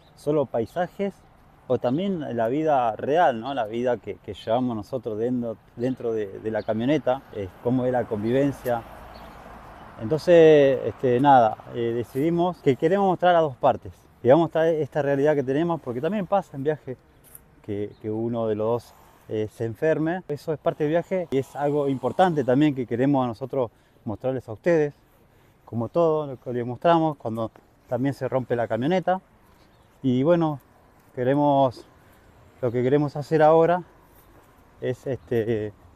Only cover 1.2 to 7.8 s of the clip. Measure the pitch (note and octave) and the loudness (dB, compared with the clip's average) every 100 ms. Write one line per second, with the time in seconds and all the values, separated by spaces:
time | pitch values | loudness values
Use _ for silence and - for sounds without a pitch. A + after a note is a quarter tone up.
1.2 | - _ _ _ - B2 B2+ D3 G3+ F3+ | -20 _ _ _ -6 -2 -2 -2 -4 -6
2.2 | C3 A#2 A2+ C#3+ D3+ C3+ A#2+ G#2+ A#2+ D#3 | -6 -4 -2 0 0 0 0 -2 -2 2
3.2 | E3 A2+ A#2+ C#3 G#2+ A#2 B2 A#2 - F#2 | 2 0 -6 -6 -4 -2 -2 -4 -6 -14
4.2 | - - - A#2 B2+ A2 G2+ C3 A#2 G#2+ | -14 -12 -2 -2 -2 -6 -8 -8 -8 -4
5.2 | A#2+ B2+ A#2 G#2+ _ - B2 B2+ A#2 A2+ | -4 -2 -6 -10 _ -6 -6 -4 -4 -4
6.2 | G2+ G#2+ G#2 G#2+ G#2 A2 B2 D#3 B2 C3+ | -6 -8 -6 -4 -2 -2 0 0 -2 -4
7.2 | - A2 F#2+ - A#2+ B2+ | -6 -10 -10 -6 -2 0